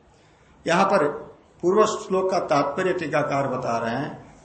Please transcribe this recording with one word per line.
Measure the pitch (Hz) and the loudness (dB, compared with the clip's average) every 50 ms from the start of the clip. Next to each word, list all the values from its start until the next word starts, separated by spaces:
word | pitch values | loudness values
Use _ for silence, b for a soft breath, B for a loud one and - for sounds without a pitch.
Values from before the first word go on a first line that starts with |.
| _ _ b b b b b b b b b b - 160 | _ _ b b b b b b b b b b -2 0
यहाँ | 165 180 196 | 2 2 4
पर | 190 202 185 151 - - - - - - - _ _ _ - | 4 4 2 2 0 -2 -4 -10 -16 -18 -20 _ _ _ -4
पूर्व | - 175 190 214 214 | 0 2 4 4 4
श्लोक | - - - - - 190 185 185 185 | 4 2 -2 -4 -2 -2 0 0 0
का | 190 175 | 0 0
तात्पर्य | - - 160 143 147 - - - 180 185 170 | 0 2 2 2 2 0 0 -2 -2 0 -2
टीकाकार | - 165 147 151 147 139 151 143 139 139 131 | -2 -4 -2 -2 0 0 0 0 -2 -2 -2
बता | 127 123 127 120 117 117 | -2 -4 -2 -2 -2 -2
रहे | 117 113 117 | -2 -2 -4
हैं, | 131 147 175 - - - - - - - | -4 -6 -6 -10 -12 -18 -20 -20 -8 -4